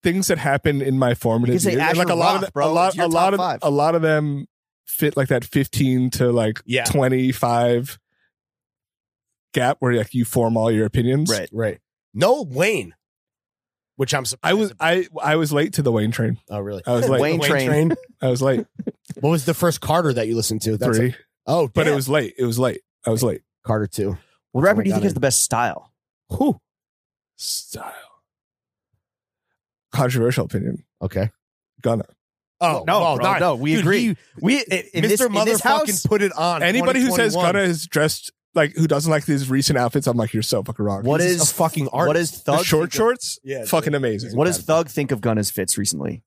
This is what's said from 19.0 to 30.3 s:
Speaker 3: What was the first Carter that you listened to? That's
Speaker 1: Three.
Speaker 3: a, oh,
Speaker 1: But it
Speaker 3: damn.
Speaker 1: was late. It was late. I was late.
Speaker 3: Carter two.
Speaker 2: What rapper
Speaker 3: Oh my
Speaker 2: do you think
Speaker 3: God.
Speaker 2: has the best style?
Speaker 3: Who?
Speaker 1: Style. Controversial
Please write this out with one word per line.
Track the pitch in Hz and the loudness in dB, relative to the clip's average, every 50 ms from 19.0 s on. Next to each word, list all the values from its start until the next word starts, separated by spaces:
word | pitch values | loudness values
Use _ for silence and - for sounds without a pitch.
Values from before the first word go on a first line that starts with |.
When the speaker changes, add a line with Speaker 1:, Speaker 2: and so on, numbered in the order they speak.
| _ - - - | _ -16 -8 -2
Speaker 3:
What | - 147 | 0 0
was | 170 160 127 | 0 0 0
the | 170 160 | -2 -2
first | - 180 170 151 - | 0 0 0 0 -2
Carter | - - 151 175 170 147 123 | -2 0 0 2 2 2 0
that | 120 110 | 0 -2
you | 110 117 | 0 -2
listened | 117 107 - 110 110 - | -2 -2 -2 -4 -4 -2
to? | 113 110 | -4 -2
That's | 101 123 127 110 | -2 0 0 2
Speaker 1:
Three. | 110 123 127 | 2 0 0
Speaker 3:
a, | 123 - _ _ _ _ _ | -2 -6 _ _ _ _ _
oh, | - 151 175 156 123 _ | -2 0 0 0 0 _
Speaker 1:
But | 170 156 | 0 2
it | 156 | 2
Speaker 3:
damn. | 143 | 2
Speaker 1:
was | 139 127 | 0 0
late. | 127 147 151 123 98 - | 0 0 0 0 -2 -2
It | - 127 | -2 -2
was | 120 113 120 | 0 0 0
late. | 131 123 - - _ _ _ _ - | 0 0 -2 -6 _ _ _ _ -2
I | 117 | -2
was | 113 117 127 | 0 0 0
late. | 110 - - _ _ _ _ _ | 0 -2 -4 _ _ _ _ _
Speaker 3:
Carter | - 110 110 107 | -2 -2 -2 -2
two. | 95 - - 101 101 92 - _ _ _ _ _ _ | -4 -4 -4 -4 -4 -4 -6 _ _ _ _ _ _
Speaker 2:
What | - 123 | -2 2
rapper | 151 196 214 | 2 2 2
Speaker 3:
Oh | 214 | 2
my | 208 | 0
Speaker 2:
do | 196 | 0
you | 185 | 0
think | 196 | 0
Speaker 3:
God. | 208 | 0
Speaker 2:
has | 196 151 | 0 0
the | 135 | 0
best | 143 135 117 - | 0 0 2 0
style? | - - - 113 120 107 73 - - _ _ _ _ _ _ _ _ _ - | 0 0 0 -2 -2 -2 -4 -8 -16 _ _ _ _ _ _ _ _ _ -4
Speaker 3:
Who? | - 262 294 240 - _ _ _ _ _ _ _ _ _ _ _ _ _ _ _ | 0 0 0 0 -2 _ _ _ _ _ _ _ _ _ _ _ _ _ _ _
Speaker 1:
Style. | - - - - - - - - - - - - - - _ _ _ _ _ _ _ _ _ _ _ _ _ _ _ _ _ _ _ _ _ _ _ _ _ _ _ _ _ _ _ _ _ _ _ _ _ | -12 -10 -8 -8 -8 -10 -12 -16 -14 -14 -14 -16 -18 -20 _ _ _ _ _ _ _ _ _ _ _ _ _ _ _ _ _ _ _ _ _ _ _ _ _ _ _ _ _ _ _ _ _ _ _ _ _
Controversial | - 123 135 123 127 123 113 120 | -2 0 0 0 0 0 0 0